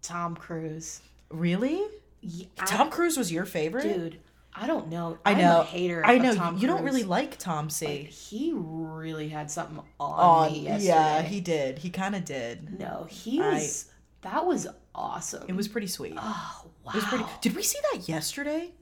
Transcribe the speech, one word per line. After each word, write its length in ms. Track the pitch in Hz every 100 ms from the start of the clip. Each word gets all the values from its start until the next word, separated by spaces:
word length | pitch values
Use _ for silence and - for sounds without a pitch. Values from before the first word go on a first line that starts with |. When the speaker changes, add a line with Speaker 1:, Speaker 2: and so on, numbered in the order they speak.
Speaker 1:
Tom 360 | - 175 170 165
Cruise. 640 | - 165 160 156 160 - - _ _
Speaker 2:
Really? 560 | 160 170 180 262 330 427 - _ _
Speaker 1:
Ye-, 260 | - 165 185 -
I 60 |
Speaker 2:
Tom 240 | 190 208 302
Cruise 280 | - 349 320
was 120 | 208
your 140 | 165
favorite? 380 | 180 175 156 220
Speaker 1:
Dude, 360 | 208 190 165 - - _ _
I 120 | - 226
don't 220 | 311 160
know. 300 | 165 170 165
Speaker 2:
I 80 | 202
Speaker 1:
I'm 60 | 196
Speaker 2:
know. 220 | 175 170
Speaker 1:
a 40 |
hater 420 | 160 175 180 170 170
Speaker 2:
I 80 |
Speaker 1:
of 80 | 247
Speaker 2:
know. 120 | 254
Speaker 1:
Tom 220 | 208 170 175
Speaker 2:
You 80 | 247
don't 160 | 370
really 180 | 330 262
Speaker 1:
Cruise. 100 | 202
Speaker 2:
like 280 | 180 285 -
Tom 300 | 185 156 151
C. 180 | - 156
Speaker 1:
Like, 200 | 147 151
he 440 | - - 208 311
really 760 | 277 160 160 160 156 160 156 151
had 220 | 151 151
something 280 | - 160 156 - _
on 120 | 147 156 175 165 156
Speaker 2:
On, 60 |
Speaker 1:
me 80 | 151
Speaker 2:
yeah, 180 | 147 151
Speaker 1:
yesterday. 500 | 190 165 156 156 165
Speaker 2:
he 120 | 202
did. 380 | 175 160 135 127
He 100 | 180
kinda 300 | 185 190 202
did. 580 | 175 135 117 117 151 190
Speaker 1:
No, 260 | 190 - 165
he 300 | - 226 277
Speaker 2:
I 120 | 415
Speaker 1:
was, 320 | 370 - - - - _ _
that 240 | 185 240 339
was 200 | 294 143 - _
awesome. 500 | - - 170 - - -
Speaker 2:
It 60 | 185
was 120 | 214
pretty 180 | 233 202
sweet. 260 | - - -
Speaker 1:
Oh, 480 | 214 208 - - - _ -
Speaker 2:
It 60 |
was 100 | 208
pretty, 200 | 220 247
Speaker 1:
wow. 60 | 220 -
Speaker 2:
did 120 | -
we 80 | 339
see 160 | - 571 587
that 160 | 453 180
yesterday? 640 | 160 151 - 285 311 349 -